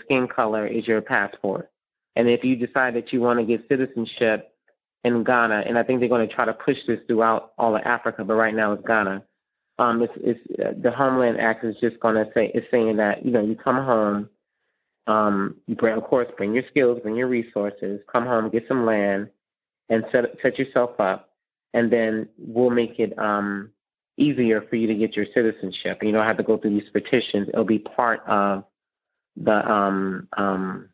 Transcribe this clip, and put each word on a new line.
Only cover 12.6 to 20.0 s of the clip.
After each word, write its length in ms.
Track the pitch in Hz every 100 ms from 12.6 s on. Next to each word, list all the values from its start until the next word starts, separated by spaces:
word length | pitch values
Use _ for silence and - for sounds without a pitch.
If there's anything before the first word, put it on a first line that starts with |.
| -
saying 240 | 120 110 107
that, 280 | 104 - 127
you 60 |
know, 100 | 120
you 120 | 104 110
come 280 | 135 127
home, 460 | 135 113 104 101 107 _ _ _ _ _ _ _ -
um, 520 | 107 107 98 98 - -
you 80 | 113
bring, 220 | 117 110
of 80 | -
course, 240 | 131 120 -
bring 160 | 101
your 100 | 120 127
skills, 300 | 147 123 117
bring 140 | 107 113
your 120 | 127
resources, 720 | 120 113 104 101 101 98 101 -
come 140 | 123 123
home, 240 | 113 110
get 160 | 113 -
some 180 | 131 113
land, 440 | 107 101 98 110 _ _ _ _ _ -
and 160 | 113